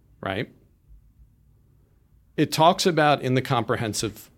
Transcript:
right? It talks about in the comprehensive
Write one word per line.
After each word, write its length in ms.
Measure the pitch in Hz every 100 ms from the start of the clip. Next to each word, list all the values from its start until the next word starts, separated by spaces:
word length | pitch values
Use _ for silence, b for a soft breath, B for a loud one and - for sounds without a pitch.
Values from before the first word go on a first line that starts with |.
| _ -
right? 300 | 95 95 - - _ _ _ - _ _ - _ _ _ _ _ _ _ _ _ _ -
It 140 | 147
talks 360 | - 160 185 196
about 340 | 156 151 135
in 140 | 127 127
the 60 |
comprehensive 880 | 127 123 107 113 117 104 110 - -